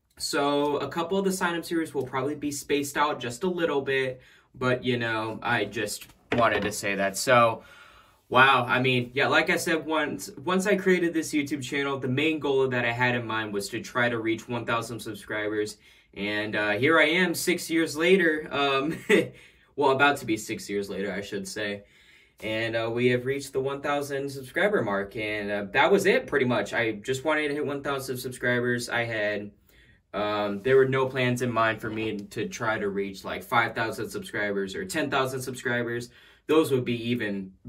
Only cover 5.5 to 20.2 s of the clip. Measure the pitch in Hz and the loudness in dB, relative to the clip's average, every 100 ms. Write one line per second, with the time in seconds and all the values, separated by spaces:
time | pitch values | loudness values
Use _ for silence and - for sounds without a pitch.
5.5 | 117 101 113 104 - - - - 123 113 | 0 0 -2 -4 -6 -12 -16 -2 4 4
6.5 | 104 98 - 104 95 98 95 - 123 117 | 4 0 -2 -2 0 0 0 6 6 6
7.5 | 113 - - - - - _ - 123 131 | 2 -10 -20 -20 -20 -20 _ 0 6 8
8.5 | 131 120 127 131 127 120 139 131 151 170 | 6 4 2 2 2 0 0 2 4 2
9.5 | 170 175 160 151 156 147 - - - 139 | 0 0 0 0 -2 -2 -4 -10 -10 -2
10.5 | 185 196 190 190 180 170 165 156 151 139 | 0 2 2 4 2 2 0 -2 -2 -2
11.5 | 147 127 143 139 139 127 127 156 156 143 | -4 -4 -2 -2 -2 -2 0 0 0 0
12.5 | 135 131 123 120 117 123 120 113 110 107 | 2 2 0 -2 0 2 0 -2 -4 -4
13.5 | 101 98 110 98 127 120 117 110 110 - | -4 -4 -6 -4 0 0 0 0 -2 -4
14.5 | 120 113 117 113 113 117 101 - 107 104 | -6 -2 -4 -4 -8 -10 -12 -8 -6 -2
15.5 | 107 104 - - - _ - 101 104 107 | -2 -4 -6 -20 -20 _ -6 -4 -2 -2
16.5 | 107 104 104 135 165 151 170 180 165 - | -2 0 2 4 4 4 4 2 0 -2
17.5 | 170 - 165 160 147 170 190 165 156 151 | -2 0 0 0 2 4 6 6 0 -2
18.5 | 139 143 139 147 151 - 220 - - - | -2 0 0 -2 -2 2 4 2 -6 -20
19.5 | _ _ - 143 131 143 143 | _ _ 0 2 6 4 4